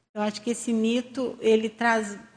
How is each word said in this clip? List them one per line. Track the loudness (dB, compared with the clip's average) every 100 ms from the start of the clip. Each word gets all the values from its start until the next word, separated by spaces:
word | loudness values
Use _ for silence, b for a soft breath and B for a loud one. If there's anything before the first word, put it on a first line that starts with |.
| _ -6
Eu |
acho | -4 -4
que | -6
esse | -4 -2
mito, | 0 2 0 -2 -6 -6 -2
ele | 4 4 2
traz, | 0 2 2 -2 -10 -16